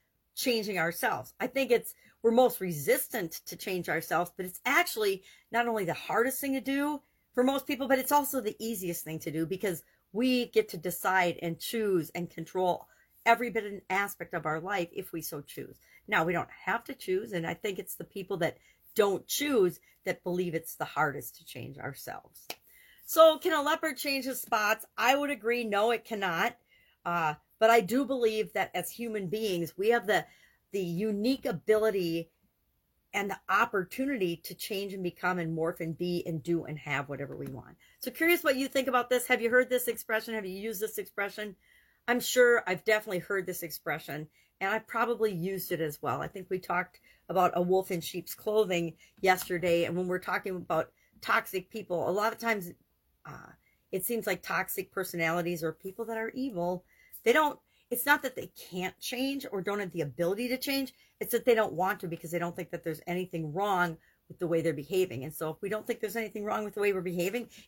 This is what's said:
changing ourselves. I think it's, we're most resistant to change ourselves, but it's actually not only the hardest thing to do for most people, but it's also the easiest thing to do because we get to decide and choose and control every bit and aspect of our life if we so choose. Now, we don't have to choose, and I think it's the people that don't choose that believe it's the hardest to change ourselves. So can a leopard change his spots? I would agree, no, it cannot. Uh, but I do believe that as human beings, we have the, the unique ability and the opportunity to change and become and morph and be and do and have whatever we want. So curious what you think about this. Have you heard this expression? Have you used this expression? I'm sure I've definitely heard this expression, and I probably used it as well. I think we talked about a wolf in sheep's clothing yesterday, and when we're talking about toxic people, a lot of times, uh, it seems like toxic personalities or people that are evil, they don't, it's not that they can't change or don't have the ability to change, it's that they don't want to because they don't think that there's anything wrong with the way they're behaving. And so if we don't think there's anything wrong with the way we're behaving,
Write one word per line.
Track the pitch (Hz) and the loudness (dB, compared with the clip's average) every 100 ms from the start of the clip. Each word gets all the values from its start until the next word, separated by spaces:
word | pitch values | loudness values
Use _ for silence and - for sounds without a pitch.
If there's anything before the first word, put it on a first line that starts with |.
| _ _ _ | _ _ _
changing | - 269 226 214 185 | -4 0 0 0 0
ourselves. | 165 - 240 - - - | 0 0 -2 -2 -6 -6
I | 262 | -4
think | 269 262 | 0 4
it's, | 240 - - _ _ | 2 2 -14 _ _
we're | 226 | 4
most | 233 254 - | 6 6 4
resistant | 185 151 131 180 - 233 165 - - | -4 -2 2 2 2 -4 -4 -8 -12
to | 180 | -10
change | - 180 170 | -6 -4 -2
ourselves, | 156 247 - 175 - | -2 0 0 0 -4
but | 185 | -10
it's | - 247 | -6 0
actually | 302 349 440 208 190 - - - | 2 2 0 0 0 -6 -20 -4
not | 226 240 | 0 2
only | 220 170 | 0 0
the | |
hardest | 151 - 196 247 262 | -2 0 2 2 0
thing | 277 | -2
to | 269 | -2
do | 269 277 285 294 _ _ _ - | 0 0 0 -2 _ _ _ 2
for | |
most | 254 277 - | 4 2 -2
people, | 254 262 | -2 2
but | 262 | 2
it's | 254 | 4
also | 294 277 269 | 4 4 -2
the | 208 - | -2 -4
easiest | 220 214 180 170 | -6 -4 -4 -4
thing | 156 160 | -6 -6
to | 170 | -4
do | 151 160 | -2 -2
because | 190 208 165 - _ _ | -2 -2 -4 -8 _ _
we | 202 254 247 233 | 0 2 2 2
get | 220 214 | 2 0
to | 175 | -4
decide | 175 - 196 190 175 165 | -6 -2 2 4 2 0
and | 170 165 | -4 -6
choose | - 233 208 185 151 175 | -4 -2 2 2 0 -6
and | 175 | -8
control | - 160 185 180 170 - _ _ _ | -8 -6 -2 0 0 -4 _ _ _
every | 233 233 240 | 4 4 4
bit | 208 202 | -2 -4
and | 196 - | -10 -4
aspect | 190 202 - 170 | -2 -2 -6 -8
of | 170 156 | -4 -2
our | 156 | -4
life | 180 196 170 | -2 -2 -4
if | - - | -6 -10
we | 165 | -8
so | 156 151 | -8 -10
choose. | 147 - - - _ - - | -12 -12 -14 -16 _ -18 -2
Now, | 202 | 2
we | 165 | 2
don't | 175 - - - | 0 -2 -8 -2
have | 190 - | -2 -4
to | 269 | -10
choose, | - 185 226 | -2 -2 -2
and | 185 165 | -4 -4
I | |
think | 170 214 185 | -4 -6 -6
it's | 185 - | -8 -10
the | |
people | 170 196 180 190 | -10 -10 -6 0
that | 160 - _ _ - - | -2 -2 _ _ -6 2
don't | 202 185 - | 4 4 -2
choose | - 294 254 180 156 _ _ 190 | -2 2 4 4 2 _ _ -6
that | 175 | -4
believe | 185 180 180 160 | -2 -2 0 -2
it's | 165 - | -6 -8
the | 156 | -6
hardest | - 151 139 - - | 0 0 0 -10 -16
to | - | -16
change | - 127 139 | -14 -12 -10
ourselves. | - 135 - - - - - - _ - - - - | -10 -10 -12 -12 -14 -20 -16 -16 _ -20 -20 -20 -2
So | 320 320 311 | 8 8 8
can | 349 | 0
a | 311 | 0
leopard | 285 320 320 277 | 2 0 -2 -4
change | 294 269 | -2 -2
his | 254 247 | -2 -6
spots? | - 220 208 214 - - | -2 0 2 0 -4 -2
I | 233 277 | 2 2
would | 285 | 2
agree, | 269 214 240 226 | -2 -2 0 2
no, | 202 226 | 2 4
it | 226 - | 2 -2
cannot. | 220 190 165 226 - _ _ _ _ 175 | -4 -2 0 0 -2 _ _ _ _ -4
Uh, | 170 156 151 _ - | 0 0 -2 _ 4
but | 220 | 6
I | 233 | 6
do | 180 247 254 | 6 0 0
believe | 269 226 220 185 | 2 2 2 -2
that | 202 185 | -2 -2
as | 180 175 | -4 -6
human | - 233 214 185 | -8 -6 -4 -4
beings, | 220 220 175 165 - | -2 0 0 -2 0
we | 208 | 2
have | 233 190 | 2 4
the, | 185 - _ _ _ _ | 0 0 _ _ _ _
the | 202 | -4
unique | 175 170 220 202 226 269 262 | -2 0 0 0 0 0 -2
ability | 175 - 214 220 196 170 165 165 _ _ _ _ _ _ _ _ | -4 2 4 4 2 0 -2 -4 _ _ _ _ _ _ _ _
and | 202 202 | -4 -4
the | - - | -6 0
opportunity | 196 233 202 175 - 262 185 180 170 | 2 2 0 -2 -4 -2 0 -2 -2
to | - 170 | -10 -12
change | - 196 202 | -6 -6 -6
and | 190 | -4
become | 180 175 180 180 | -6 -2 -2 -2
and | 165 160 | -2 -2
morph | 160 175 | -2 -2
and | 165 156 | -6 -4
be | 180 175 - | -2 -2 -4
and | 160 | -6
do | 147 170 | -2 -2
and | - 151 | -2 -8
have | 147 139 139 | -4 -4 -4
whatever | 135 143 143 | -8 -8 -8
we | 139 | -10
want. | 131 - - _ - | -10 -14 -20 _ -12
So | 254 | -10
curious | - 330 349 311 | 0 2 4 2
what | 262 | 0
you | 269 | 0
think | 277 262 | 0 2
about | 247 240 | 0 2
this. | 247 247 | 0 2
Have | 247 | 0
you | 226 | 4
heard | 247 247 | 4 4
this | 247 240 | 0 -2
expression? | 220 - 220 220 | -4 -2 -2 -2
Have | 220 190 | -6 -6
you | 190 | -6
used | 220 196 | -6 -4
this | 214 - | -6 -6
expression? | 185 - 202 196 214 185 _ _ _ _ - | -8 -4 -6 -4 -10 -12 _ _ _ _ 0
I'm | 240 | 0
sure | - 254 240 233 - | 2 6 8 8 2
I've | 185 - | -2 2
definitely | 214 214 180 | 2 2 -4
heard | - 196 180 | -2 -4 -2
this | 170 | -6
expression, | 165 - 165 151 - 147 160 _ _ - | -8 -8 -6 -6 -6 -10 -10 _ _ -6
and | 190 | -2
I | 214 | -2
probably | 214 226 233 226 220 | -2 -2 0 2 0
used | 175 185 190 - | 0 -4 -4 -4
it | 165 | -2
as | 156 147 | -2 -4
well. | 143 131 | -4 -4
I | 151 | -4
think | 196 180 | -10 -6
we | 185 | -6
talked | - 175 180 - _ _ - | -2 -2 -2 -8 _ _ -2
about | 180 180 - | 2 4 4
a | |
wolf | 175 190 185 | 4 2 2
in | 175 | -4
sheep's | - 165 - - | -4 -8 -10 -8
clothing | 220 214 196 175 170 - - - | 0 2 4 2 0 -6 -20 0
yesterday, | 190 180 - 175 175 170 | 2 4 2 0 4 4
and | 170 170 | 2 0
when | 180 | 0
we're | 180 | -2
talking | - 196 202 185 | -2 -4 -4 -8
about | - 160 - _ _ - | -2 -2 -2 _ _ -12
toxic | - 214 - 190 185 | 0 0 0 -6 -6
people, | 214 185 175 143 | -10 -4 -2 0
a | |
lot | 190 220 | 2 0
of | 214 | 0
times, | 233 214 175 - _ _ _ _ | -2 -2 -4 -12 _ _ _ _
uh, | 147 - - - _ _ - | -18 -16 -18 -20 _ _ -8
it | 190 | -4
seems | 185 233 220 | -2 -2 -2
like | 180 | -4
toxic | - 175 190 - 185 | -2 -4 -2 -6 -6
personalities | - 180 175 165 170 170 170 | -4 -4 0 0 2 0 -2
or | 160 | -4
people | - 190 190 226 | -6 -12 -8 -6
that | 226 | -4
are | 226 | -6
evil, | - 269 185 175 180 _ _ _ - | -4 -4 -2 -2 -2 _ _ _ -2
they | 226 | 4
don't, | 277 302 - _ _ - | 6 4 0 _ _ -6
it's | 247 | -2
not | 285 294 | 4 4
that | 269 - | 2 -8
they | - - | -12 -14
can't | - 180 185 - | -10 -6 -6 -6
change | - 247 269 277 - | -8 -2 -2 -2 -4
or | 202 | -4
don't | 180 208 | -2 -2
have | 190 | -2
the | 170 | -2
ability | 147 131 170 202 240 | -4 0 0 0 0
to | 254 | -2
change, | 285 277 262 - _ - | 0 -2 -2 -8 _ -8
it's | - | -2
that | 233 247 | 2 6
they | |
don't | 226 214 | 6 4
want | 156 185 190 | 2 0 0
to | 175 | -4
because | 165 156 | -8 -4
they | 170 | -2
don't | 175 170 | -2 -4
think | 175 | -8
that | 165 | -6
there's | 165 156 - | -6 -6 -4
anything | 175 185 165 156 | -4 -4 -4 -4
wrong | 160 208 185 175 160 _ _ - | -2 2 2 2 -2 _ _ -18
with | - | -6
the | 170 | 0
way | 165 | 2
they're | 165 | 2
behaving. | 147 143 185 180 123 | -2 -2 0 0 -2
And | 143 | -8
so | - 156 | -6 -6
if | 156 | -6
we | 196 | -6
don't | 214 - | -6 -4
think | 226 | -4
there's | 208 220 | -4 -4
anything | 214 214 | -6 -6
wrong | 208 208 | -4 -4
with | 208 | -4
the | 208 | 0
way | 202 | 2
we're | 190 | 2
behaving, | 180 175 175 240 226 - | -2 0 0 -2 -8 -16